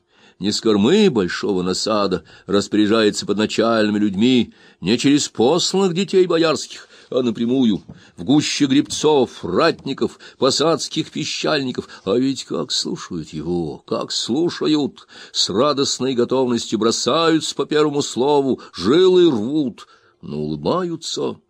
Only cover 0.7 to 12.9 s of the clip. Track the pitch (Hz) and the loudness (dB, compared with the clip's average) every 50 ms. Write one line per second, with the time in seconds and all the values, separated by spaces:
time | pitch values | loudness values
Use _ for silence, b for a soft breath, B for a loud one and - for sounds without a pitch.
0.7 | 104 101 101 123 185 214 208 190 143 107 92 85 - - - 98 101 92 90 92 | 2 4 4 4 6 6 4 4 4 2 0 -2 -4 -4 -4 -2 -2 -2 -2 -2
1.7 | 90 - - 101 110 104 101 95 90 82 B B B B B - 95 101 98 - | -4 -2 -2 -2 0 0 0 0 -2 -4 B B B B B -2 0 0 0 0
2.7 | - 104 107 101 113 113 110 104 101 - 101 90 104 98 110 107 - - 110 117 | 2 2 2 4 4 4 4 2 2 0 -4 -4 -2 -2 -2 0 0 0 0 2
3.7 | 117 113 107 107 104 104 104 104 95 95 113 127 127 123 107 B B B B B | 2 2 2 2 2 0 0 0 0 2 2 4 4 2 2 B B B B B
4.7 | B B 82 90 117 123 - 139 143 143 - - - - 110 127 165 180 - - | B B -2 -2 0 2 2 2 2 2 0 -4 -2 0 2 2 2 0 0 -2
5.7 | - 190 196 185 165 175 202 - - 190 185 180 175 160 165 160 147 - - - | 0 0 0 0 0 -2 -4 0 2 2 4 4 2 2 2 0 0 -2 -6 -12
6.7 | - - - B B B B B - 127 127 120 107 117 117 117 127 135 127 113 | -16 -20 -20 B B B B B -2 -2 0 0 -2 -2 -2 0 2 2 4 2
7.7 | 101 80 - B B B B B B - 87 98 143 151 143 - - - 147 135 | 2 0 -4 B B B B B B -6 0 2 2 2 2 0 0 0 0 2
8.7 | 131 143 147 - - - - 156 156 139 123 - - - - 85 90 107 156 - | 2 2 0 0 -4 -2 0 2 4 4 2 0 -2 -8 -8 -4 0 0 0 0
9.7 | - - - 135 135 - 117 - - B B B B B 120 135 131 - 143 165 | -2 -4 -8 -10 -4 -4 -4 -4 -4 B B B B B 0 0 2 2 0 0
10.7 | 160 131 - - - 160 151 - - 143 151 - - - - 156 156 143 135 127 | 0 -2 -4 -6 -6 -6 -6 -6 -8 -8 -6 -6 -6 -4 -2 -2 -2 -2 -2 -4
11.7 | 123 123 - B B B - 95 101 123 131 135 135 120 - - - 80 76 - | -6 -8 -10 B B B -4 0 0 0 0 -2 -4 -6 -8 -8 -6 -6 -6 -4
12.7 | - - - - | -6 -6 -4 -6